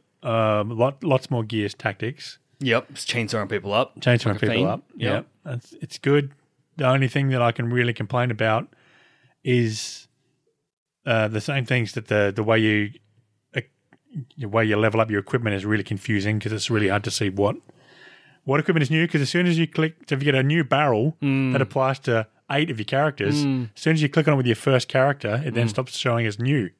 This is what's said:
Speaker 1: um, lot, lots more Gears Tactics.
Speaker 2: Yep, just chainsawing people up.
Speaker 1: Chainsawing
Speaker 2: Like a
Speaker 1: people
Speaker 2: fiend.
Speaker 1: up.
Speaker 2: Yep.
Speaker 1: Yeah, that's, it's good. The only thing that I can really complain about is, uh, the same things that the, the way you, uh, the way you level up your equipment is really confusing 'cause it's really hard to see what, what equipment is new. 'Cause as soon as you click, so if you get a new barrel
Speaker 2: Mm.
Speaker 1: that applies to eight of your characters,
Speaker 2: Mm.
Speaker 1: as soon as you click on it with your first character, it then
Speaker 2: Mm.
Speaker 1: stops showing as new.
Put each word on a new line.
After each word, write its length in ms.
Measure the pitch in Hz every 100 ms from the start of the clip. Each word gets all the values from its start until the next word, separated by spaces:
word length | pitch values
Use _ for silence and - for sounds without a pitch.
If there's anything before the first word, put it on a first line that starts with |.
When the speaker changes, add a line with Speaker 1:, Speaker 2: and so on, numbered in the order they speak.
| _ _
Speaker 1:
um, 480 | 127 113 110 107 104 113
lot, 240 | 131 139
lots 280 | 175 131 -
more 120 | 120
Gears 300 | 107 110 101
Tactics. 640 | - 107 98 113 - - - _ -
Speaker 2:
Yep, 300 | 131 113 -
just 140 | 135 -
chainsawing 400 | 123 110 113 101
people 240 | 104 98
up. 260 | 107 135 -
Speaker 1:
Chainsawing 240 | 123 117 113
Speaker 2:
Like 20 | 101
a 40 |
Speaker 1:
people 140 | 107 113
Speaker 2:
fiend. 100 | 92
Speaker 1:
up. 140 | 110 - -
Speaker 2:
Yep. 300 | 117 139 - _ 156
Speaker 1:
Yeah, 60 |
that's, 220 | 123 - -
it's 160 | - -
good. 320 | 139 147 139 - _ _ _ -
The 100 | 127
only 200 | 135 131
thing 220 | 143 135
that 120 | 127
I 100 | 120
can 200 | 117 117
really 200 | 123 120
complain 380 | 117 107 127 123
about 380 | 110 113 113 - _ _ _ _ _ _ _
is, 640 | - 123 117 110 - - - _ _ _ _ _ _ _ _ _ 139
uh, 220 | 113 107
the 140 | 110
same 240 | 123 139 117
things 280 | 123 110
that 140 | 123 -
the, 240 | 104 101 104
the 80 |
way 160 | 107 113
you, 320 | 110 107 104 - _ _ _ _ _ -
uh, 40 | - _ _ _ _ 208 120 -
the 100 | 107
way 160 | 113 110
you 120 | 104
level 240 | 110 110
up 80 | 110
your 100 | 101
equipment 360 | - 127 113 98
is 100 | 104
really 180 | 107
confusing 560 | 92 101 - 104 101 107
'cause 120 | 104
it's 180 | 110 -
really 200 | 113 98
hard 140 | 104
to 60 | 104
see 200 | - 101
what, 240 | 98 101 - - _ _ - - - _ _
what 160 | - 143
equipment 240 | 156 160
is 80 | 135
new. 160 | 160 165
'Cause 140 | 151
as 80 | 135
soon 160 | 175 180
as 100 | 165
you 80 | 160
click, 300 | - 160 - -
so 60 |
if 80 | 135
you 40 | 143
get 40 | 131
a 80 |
new 200 | 135 165
barrel 540 | 135 139 147 110 143 -
Speaker 2:
Mm. 300 | 143 135 131
Speaker 1:
that 80 | 135
applies 340 | 135 139 131 135
to 260 | - 113 107 _ -
eight 180 | 143 165
of 80 | 113
your 80 | 104
characters, 580 | 135 151 143 101 147
Speaker 2:
Mm. 260 | 143 131 113 -
Speaker 1:
as 60 |
soon 120 | 156
as 100 | 160
you 60 | 147
click 180 | 165 147
on 80 | 139
it 20 |
with 80 | 123
your 100 | 107
first 320 | 143 127 -
character, 540 | 135 139 139 104 117
it 120 | 151 117
then 100 | 113
Speaker 2:
Mm. 60 |
Speaker 1:
stops 260 | 107 127 -
showing 300 | 131 117 113
as 100 | 104
new. 320 | 127 143 92